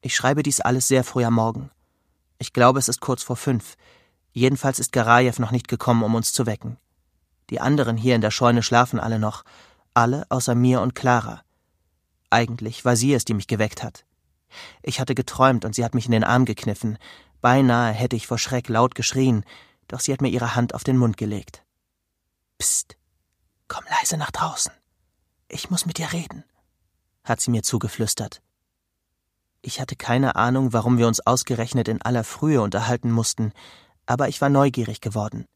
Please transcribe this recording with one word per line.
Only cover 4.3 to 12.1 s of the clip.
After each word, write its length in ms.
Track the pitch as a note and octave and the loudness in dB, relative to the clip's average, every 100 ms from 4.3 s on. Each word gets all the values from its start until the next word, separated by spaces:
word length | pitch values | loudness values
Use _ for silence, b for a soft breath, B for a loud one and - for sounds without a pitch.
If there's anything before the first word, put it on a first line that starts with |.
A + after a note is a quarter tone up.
Jedenfalls 460 | A#2+ B2+ C#3 C#3 C3+ | 0 2 2 -2 -2
ist 120 | A#2+ | -2
Garajew 420 | B2+ A2+ A#2+ B2+ A#2 | 0 6 6 6 0
noch 140 | A2+ | -2
nicht 160 | A#2+ - | -2 -4
gekommen, 340 | A#2+ - A#2 | -4 2 2
um 140 | A2 A2+ | 2 0
uns 180 | A2 | 0
zu 140 | - A#2 | -2 -2
wecken. 300 | G#2+ A2+ A#2 _ _ _ _ _ _ - | -4 -10 -14 _ _ _ _ _ _ -12
Die 80 | A#2 | -4
anderen 380 | C3 D3 A#2 A2+ | 0 0 0 0
hier 180 | B2 A#2 | 2 2
in 60 | |
der 100 | G#2+ | 2
Scheune 320 | - A#2+ A#2+ | 2 4 4
schlafen 360 | G#2+ A#2+ B2 A#2+ | 4 2 4 0
alle 200 | A2+ A2 | -2 -2
noch, 240 | G#2+ - - b b b b | -4 -6 -18 b b b b
alle 320 | - A#2+ C#3 - | 2 2 0 -4
außer 260 | B2+ B2+ A#2+ | -4 0 2
mir 260 | B2+ B2+ | 4 2
und 140 | A#2 - | 0 -2
Clara. 480 | C3 A#2+ A2 A2 _ _ _ _ _ _ _ | 2 2 0 -12 _ _ _ _ _ _ _